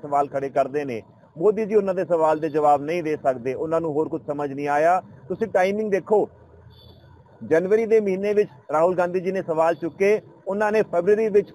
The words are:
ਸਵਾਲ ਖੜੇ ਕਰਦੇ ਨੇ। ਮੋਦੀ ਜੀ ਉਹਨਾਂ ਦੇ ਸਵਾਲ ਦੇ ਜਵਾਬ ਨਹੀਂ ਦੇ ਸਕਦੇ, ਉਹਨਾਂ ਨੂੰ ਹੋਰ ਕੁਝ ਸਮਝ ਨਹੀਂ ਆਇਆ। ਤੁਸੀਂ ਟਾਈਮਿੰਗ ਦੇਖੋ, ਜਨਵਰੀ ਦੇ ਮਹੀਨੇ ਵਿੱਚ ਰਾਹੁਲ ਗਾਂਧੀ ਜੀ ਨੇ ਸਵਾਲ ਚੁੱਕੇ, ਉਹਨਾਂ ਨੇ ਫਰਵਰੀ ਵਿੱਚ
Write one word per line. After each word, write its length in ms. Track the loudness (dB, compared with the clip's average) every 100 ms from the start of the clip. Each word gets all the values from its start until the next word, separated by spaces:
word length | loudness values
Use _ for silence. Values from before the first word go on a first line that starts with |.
ਸਵਾਲ 260 | -2 -2 0
ਖੜੇ 220 | -4 -4
ਕਰਦੇ 360 | -2 -2 -4 -6
ਨੇ। 160 | -8 -12 _ _ -2
ਮੋਦੀ 280 | 0 0 0
ਜੀ 100 | 0
ਉਹਨਾਂ 180 | 0
ਦੇ 120 | -2 -2
ਸਵਾਲ 340 | 0 2 0
ਦੇ 100 | -2
ਜਵਾਬ 320 | 2 4 2
ਨਹੀਂ 220 | 0 -4
ਦੇ 140 | -4 -2
ਸਕਦੇ, 300 | -2 -2 -4
ਉਹਨਾਂ 280 | -6 -2 -2
ਨੂੰ 100 | -2
ਹੋਰ 180 | -2 -4
ਕੁਝ 120 | -6 -6
ਸਮਝ 260 | -6 -6
ਨਹੀਂ 140 | -4 -2
ਆਇਆ। 340 | 2 2 2 -2 -14 -10
ਤੁਸੀਂ 200 | -6 -2
ਟਾਈਮਿੰਗ 440 | 0 0 -2 -2
ਦੇਖੋ, 380 | -2 2 0 0 -6 -20 -20 -20 -20 -20 -20 -20 -20 -20 -16
ਜਨਵਰੀ 420 | 0 0 2 0 4
ਦੇ 140 | 2
ਮਹੀਨੇ 340 | 2 -2 0
ਵਿੱਚ 160 | 0 0 -4 -4
ਰਾਹੁਲ 260 | 2 2 2
ਗਾਂਧੀ 220 | -2 -2
ਜੀ 120 | -4
ਨੇ 100 | -4
ਸਵਾਲ 340 | -2 0 2 0
ਚੁੱਕੇ, 460 | -4 0 2 2 -2 -12 -8
ਉਹਨਾਂ 240 | -2 0
ਨੇ 100 | 0
ਫਰਵਰੀ 480 | 0 0 2 2 2
ਵਿੱਚ 220 | 2 0